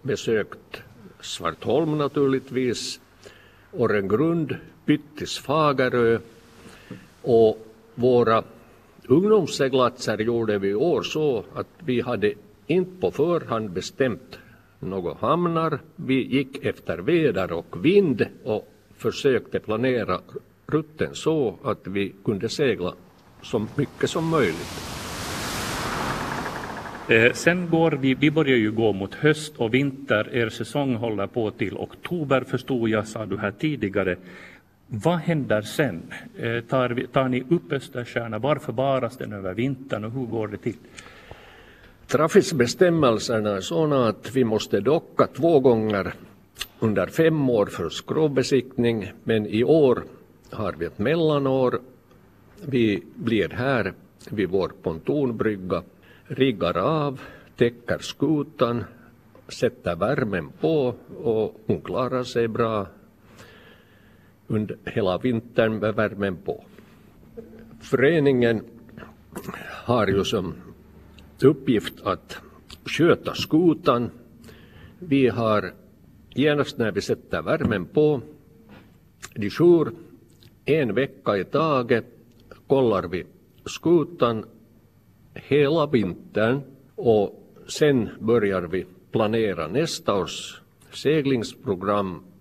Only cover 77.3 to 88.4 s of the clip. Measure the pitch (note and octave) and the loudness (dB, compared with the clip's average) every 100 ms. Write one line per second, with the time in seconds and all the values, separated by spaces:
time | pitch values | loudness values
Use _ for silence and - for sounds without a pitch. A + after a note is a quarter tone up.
77.3 | F2 E2+ D#3+ C#3 G#2 E2+ D3+ D3+ C#3 - | -6 -2 -2 0 -2 0 2 2 2 -6
78.3 | - _ - - - - - _ _ - | -20 _ -20 -20 -20 -20 -20 _ _ -14
79.3 | - G2+ - E3+ E3+ C#3+ - - - _ | -6 -6 4 6 6 4 -6 -18 -20 _
80.3 | _ - _ - D#3 B2 G2+ C3+ - - | _ -20 _ 0 0 2 0 -2 -4 -2
81.3 | G2+ F2+ C#3+ D#3+ C3+ A#2+ A#2 - - - | 0 0 0 2 0 2 0 0 -20 -20
82.3 | - - - _ C3+ B2 F#2+ F2 F2 - | -20 -20 -20 _ 4 4 2 -2 -8 -8
83.3 | - _ _ - - D#3+ F3 C#3+ - A#2+ | -20 _ _ -14 -4 2 4 2 0 0
84.3 | A2+ - - _ _ _ _ _ _ - | 0 -8 -18 _ _ _ _ _ _ -20
85.3 | - - C#3+ C#3 E3 C#3+ C3+ F#2+ - - | -20 0 2 4 2 2 2 2 -4 -6
86.3 | G#2 A2 C#3 C#3 - _ - C3 G#2+ G2 | 0 2 2 -4 -20 _ -2 4 4 4
87.3 | - - - - - D3+ C3 G2 - G#2+ | -4 -20 -20 -12 2 4 4 0 -4 2
88.3 | A#2 | 2